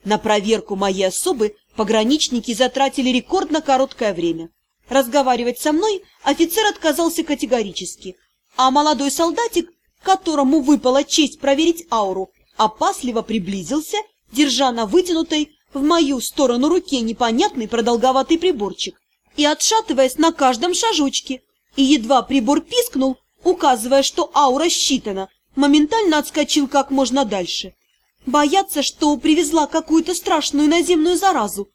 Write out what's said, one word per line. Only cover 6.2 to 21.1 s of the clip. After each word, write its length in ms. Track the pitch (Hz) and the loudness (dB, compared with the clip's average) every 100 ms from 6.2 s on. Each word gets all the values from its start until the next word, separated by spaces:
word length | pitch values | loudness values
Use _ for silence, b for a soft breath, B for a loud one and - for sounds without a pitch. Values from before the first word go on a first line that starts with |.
офицер 420 | 277 285 330 427 415 | -2 0 0 2 -2
отказался 580 | 415 320 285 330 330 | 0 -2 0 -2 -2
категорически, 920 | 330 285 240 240 202 170 180 - 190 - _ _ _ - | -4 -4 -2 -2 -2 -8 -12 -14 -18 -18 _ _ _ 0
а 140 | 262 | 2
молодой 400 | 269 302 294 277 | 4 2 0 -2
солдатик, 580 | 269 339 339 466 359 339 _ _ _ | 0 -2 0 -2 -2 -4 _ _ _
которому 600 | - 381 370 302 269 311 | -2 -2 0 0 2 2
выпала 420 | 262 294 254 262 | 4 2 4 0
честь 360 | 285 - 277 - | 0 0 0 -2
проверить 460 | 269 277 330 330 - | -2 2 2 0 -4
ауру, 400 | 233 196 185 190 _ _ - | -2 -2 -4 -8 _ _ -2
опасливо 640 | 220 - 330 381 247 226 | -2 0 -2 -2 -4 -4
приблизился, 760 | - 220 175 196 160 285 302 415 427 _ _ | -4 -4 -4 -8 -4 -4 -4 -8 -8 _ _
держа 400 | - 294 240 269 | 0 0 2 0
на 140 | 233 220 | 0 0
вытянутой 720 | 339 359 330 330 302 302 _ _ | 0 2 -2 -2 -2 -4 _ _
в 100 | 285 | -2
мою 360 | 294 339 277 269 | 2 2 2 0
сторону 480 | - - 269 240 294 | -4 0 0 2 2
руке 320 | 349 - 269 | 0 -2 -4
непонятный 680 | 226 226 233 226 415 277 214 | -4 -2 -2 0 0 -2 -4
продолговатый 680 | 226 226 240 247 262 262 330 | -2 0 2 2 2 0 0
приборчик 640 | 349 285 196 - - - _ _ _ - | 0 -2 -4 -6 -12 -12 _ _ _ -2
и 80 | 294 | 0
отшатываясь 720 | 302 - 440 427 262 262 285 | 0 0 -2 -2 0 0 2
на 140 | 330 | 0
каждом 420 | 330 269 233 349 | 2 0 0 -2
шажочке, 680 | 349 466 370 277 | -2 -2 0 -2